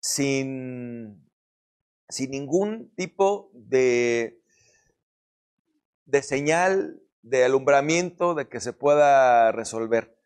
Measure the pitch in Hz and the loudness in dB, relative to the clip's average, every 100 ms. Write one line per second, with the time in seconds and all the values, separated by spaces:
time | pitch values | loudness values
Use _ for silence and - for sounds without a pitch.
0 | - - 139 135 135 131 127 127 120 117 | -8 -4 -2 -2 -4 -8 -12 -12 -12 -14
1 | 110 98 _ _ _ _ _ _ _ _ | -16 -20 _ _ _ _ _ _ _ _
2 | _ - 131 139 139 165 208 220 - - | _ -10 -8 -8 -2 -2 -2 -6 -14 -10
3 | 185 - 196 202 - 123 107 131 131 120 | -12 -2 0 0 -10 -20 -2 2 2 2
4 | 120 117 113 _ _ _ _ _ _ _ | 0 -2 -4 _ _ _ _ _ _ _
5 | _ _ _ _ _ _ _ _ _ _ | _ _ _ _ _ _ _ _ _ _
6 | _ 139 131 135 143 165 185 190 - - | _ -2 -2 -4 0 0 2 0 -4 -10
7 | _ _ 113 127 127 135 135 139 143 165 | _ _ -4 2 4 2 4 2 2 0
8 | 180 175 175 160 131 120 113 - 143 147 | -2 -4 -4 -2 -6 -10 -10 -4 2 4
9 | 147 139 131 120 113 110 110 113 113 113 | 6 6 6 6 4 2 -6 -8 -2 -2
10 | 110 _ | -2 _